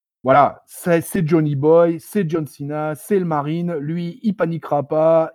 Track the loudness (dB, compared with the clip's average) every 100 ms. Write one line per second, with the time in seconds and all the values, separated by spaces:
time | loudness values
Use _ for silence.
0 | _ _ 2 4 4 0 _ -10 0 0
1 | 0 -2 0 2 2 0 4 4 4 0
2 | -6 -4 -2 -2 -6 -10 -10 -6 -6 -8
3 | -2 -2 0 -2 -2 -4 -4 -6 -6 -6
4 | -8 -6 -4 -2 -2 -4 -4 -4 -2 0
5 | 2 2 0